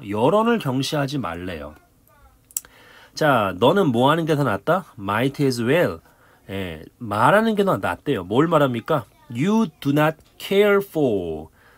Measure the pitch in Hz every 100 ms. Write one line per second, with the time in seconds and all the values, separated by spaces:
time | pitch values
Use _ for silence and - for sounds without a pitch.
0 | 117 101 131 202 226 233 143 127 131 156
1 | 139 143 90 85 92 82 73 76 _ _
2 | _ _ - _ _ - - - - -
3 | - - 156 123 101 90 120 190 170 117
4 | 131 165 160 147 139 98 - 180 - -
5 | 98 107 135 135 139 120 117 160 139 82
6 | - _ _ _ - 98 90 78 - -
7 | 117 101 127 196 226 208 196 127 95 87
8 | - 117 87 117 165 160 139 120 - 151
9 | - _ - 120 175 220 202 - 143 147
10 | 156 156 _ - - 196 208 202 196 160
11 | 135 101 87 78 76 _ _